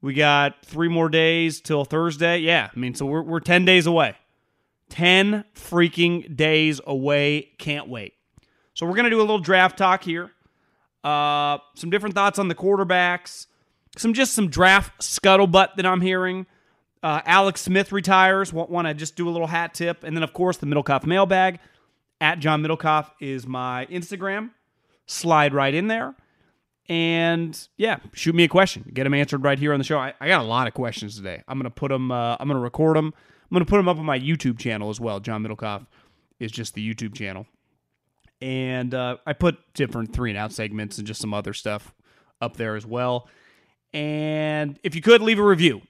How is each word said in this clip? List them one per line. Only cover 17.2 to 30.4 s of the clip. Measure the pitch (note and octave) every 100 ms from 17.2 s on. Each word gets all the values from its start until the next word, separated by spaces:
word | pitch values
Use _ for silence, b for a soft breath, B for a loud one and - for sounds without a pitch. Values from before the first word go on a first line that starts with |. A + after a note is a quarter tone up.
| -
Alex | F3+ G3 F#3+
Smith | - F#3 G3
retires. | G3 F3+ F#3+ F#3+ F#3+ F#3+
Wa-, | E3 E3
wanna | F3 E3
just | D3 D#3 -
do | E3+
a |
little | E3+ E3
hat | E3+ E3+
tip. | - E3+ E3+
And | - D#3+
then, |
of | D#3+
course, | - F3+ F3
the | C#3+
Middlecoff | C#3+ C#3 C3+ D3
mailbag. | F#3 G3 F#3+ F#3 F3 b b b b _ _
At | D3+ E3+
John | D3+ D3+
Middlecoff | D#3 D#3+ D#3+ D#3 D3 _
is | C#3+ C3+ B2
my | B2+ B2+ B2 C3
Instagram. | F3+ E3+ G3 G3 G3+ A3+ _ _ _ _ _ _
Slide | - E3+ D#3+ D3
right | C#3 C3+
in | D3 G3+
there. | A3+ B3+ C4+ _ _ _ _ _ _ _
And, | E3+ E3 E3 E3 E3+ E3 D#3 - _
yeah, | G#3+ F#3+ -
shoot | - - E3+
me |
a | E3+
question. | F3 F#3+ - A2+
Get | B2+ C3+
'em |
answered | C#3+ C#3+ C#3+
right | C#3 C#3
here | D3
on | C#3+
the | C3
show. | D3+
I, | C3 -
I | C#3
got | F3+